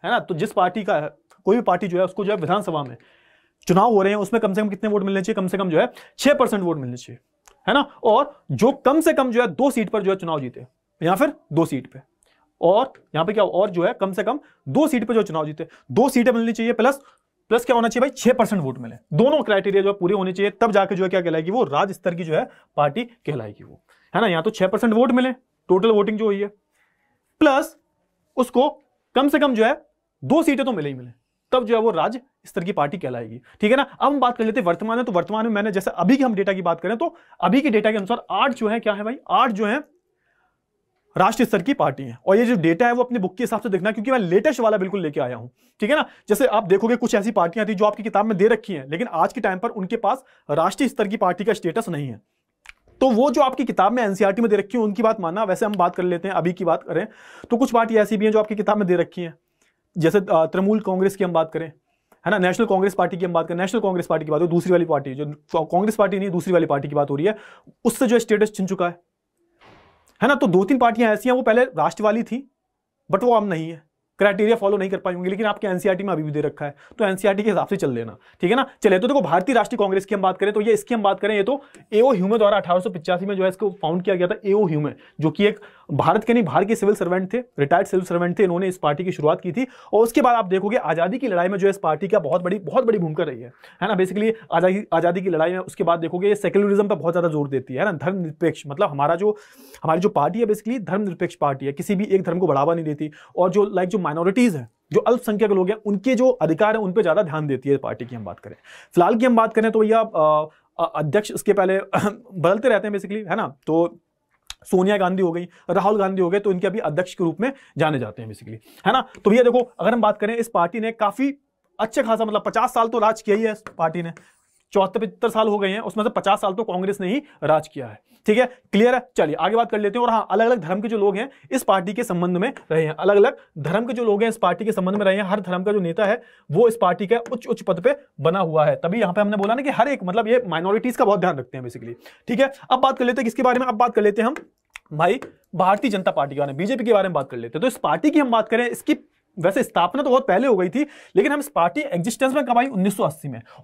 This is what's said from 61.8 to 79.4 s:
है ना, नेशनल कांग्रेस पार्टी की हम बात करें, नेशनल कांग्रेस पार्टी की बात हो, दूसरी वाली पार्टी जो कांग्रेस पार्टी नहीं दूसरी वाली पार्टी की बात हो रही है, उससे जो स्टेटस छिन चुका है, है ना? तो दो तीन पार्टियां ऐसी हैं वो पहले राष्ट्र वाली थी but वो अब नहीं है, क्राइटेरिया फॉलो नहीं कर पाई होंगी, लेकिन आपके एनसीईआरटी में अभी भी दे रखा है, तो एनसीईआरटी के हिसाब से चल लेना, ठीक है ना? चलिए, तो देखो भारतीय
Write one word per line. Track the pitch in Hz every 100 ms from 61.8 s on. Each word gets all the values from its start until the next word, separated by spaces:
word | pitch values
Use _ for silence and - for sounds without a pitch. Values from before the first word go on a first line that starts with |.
| _ _ _ _ 170
है |
ना, | 208
नेशनल | 180 185 214
कांग्रेस | 190 196 185
पार्टी | 175 180
की | 180
हम |
बात | 170 165
करें, | 175
नेशनल | 185 240
कांग्रेस | 196 180 170
पार्टी | 160 156
की |
बात | 151
हो, | 175
दूसरी | 170 185
वाली | 175 160
पार्टी | 147 139 131
जो | 147 147 _ 170
कांग्रेस | 156 175 214 214
पार्टी | 196 196
नहीं | 196
दूसरी | 175 185
वाली | 175 156
पार्टी | 143 147
की | 143
बात | 143
हो | 139
रही | 185
है, | 214 - - - _ 240
उससे | - 247
जो | 233
स्टेटस | 226 208 214 -
छिन | 185
चुका | 185 175
है, | 175 _ _ _ _ _ _ - - _ _ _ -
है | 233
ना? | 277
तो | 262
दो | 180 196
तीन | 269
पार्टियां | 233 226 233
ऐसी | 208 247
हैं | 254
वो |
पहले | 254 226 254 156
राष्ट्र | 156 -
वाली | 208 220
थी | 214 240 277 _ _ _ _ _ -
but | 190
वो | 247 226
अब | 208
नहीं | 165 160
है, | 160 _ _ _ -
क्राइटेरिया | 202 196 214 226
फॉलो | 196 202
नहीं | 190
कर | 190
पाई | 196
होंगी, | 180 180
लेकिन | 196 214
आपके | 208 208
एनसीईआरटी | 180 202 185
में | 196
अभी | 165
भी | 151
दे | 151
रखा | 151 147 147
है, | - - -
तो | 208
एनसीईआरटी | 190 208 196
के | 214
हिसाब | 170 147
से | 196
चल | 147
लेना, | 120 113 107 _ _
ठीक | 175
है | 247
ना? | 262 -
चलिए, | 214 185
तो | 240
देखो | 277
भारतीय | 165 170